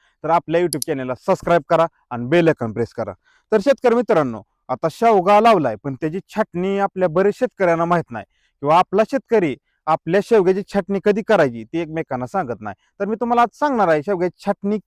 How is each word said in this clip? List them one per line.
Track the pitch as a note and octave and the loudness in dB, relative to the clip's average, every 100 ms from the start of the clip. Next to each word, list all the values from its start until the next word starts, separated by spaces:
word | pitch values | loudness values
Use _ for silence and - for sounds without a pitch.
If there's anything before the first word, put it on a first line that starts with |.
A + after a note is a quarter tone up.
| _ _ | _ _
तर | D3+ | -2
आपल्या | E3+ D#3 E3 | -2 0 0
YouTube | F3 C#3+ C#3+ | 0 -2 -4
चॅनलला | C#3+ B2+ B2+ | -6 -6 -6
सबस्क्राईब | - F#3 - E3+ D3 | -2 -2 0 0 2
करा | E3 E3 - _ | 0 0 -4 _
आणि | B2+ A#2+ | -10 0
बेल | E3+ E3 | 2 2
आयकॉन | D3 A#2 | 0 -4
प्रेस | G#2 A2+ | -4 -6
करा. | - G#2 F#2 _ _ _ | -6 -10 -12 _ _ _
तर | A3 | 0
शेतकरी | G3+ C4+ B3 A#3 | 0 0 2 0
मित्रांनो, | A#3+ F#3+ C#3 A2 - _ - | 2 0 0 -4 -14 _ -10
आता | B2+ E3 | -6 -4
शेवगा | - A3+ G#3 F3 G#3 | 0 2 4 4 4
लावलाय | A3+ G#3 C3+ G#2+ | 6 4 0 -4
पण | C#3+ C3 | -8 -6
त्याची | - B2 - | -6 -6 -8
छाटणी | - G#3+ E3+ F#3 G3 | -6 -6 -4 -4 -2
आपल्या | G3 F#3 F3+ | -4 -2 0
बरेच | D#3 G3 G3+ | 2 0 0
शेतकऱ्यांना | B3 - F#3 E3 E3+ | -6 0 0 0 0
माहित | F3 - | 0 -2
नाही | A2+ - _ _ _ | -12 -14 _ _ _
किंवा | C#3+ E3 | 2 2
आपला | F3+ F#3+ | 2 0
शेतकरी | A3 C4+ - A3+ E3 A#2+ _ _ - | 0 -2 0 0 0 -4 _ _ -4
आपल्या | D#3+ - F#3+ | -2 0 -2
शेवग्याची | G3 A3+ F#3 F#3+ G3 | 2 2 4 0 -2
छाटणी | G3+ F#3 G3 | -6 -4 -2
कधी | G#3 G#3 | 0 -2
करायची | G#3 F3 C#3+ A#2 | 0 2 2 -2
ते | A2+ E3 | -8 -6
एकमेकांना | E3 D#3+ D#3 B2+ B2 | -6 -8 -8 -8 -6
सांगत | G3 C#3+ G#2+ | -6 -6 -8
नाही. | G#2 G#2 _ - | -10 -14 _ -8
तर | G3+ | -6
मी | A3 | -4
तुम्हाला | A#3 A#3+ | 0 2
आज | A#3+ - | 0 0
सांगणार | D4 B3 F#3 | -2 0 2
आहे | D#3 | 0
शेवग्याची | D3 F#3+ F3+ - - | -2 -4 -4 -4 -6
छाटणी | G3+ G3+ G#3 | -4 -4 -6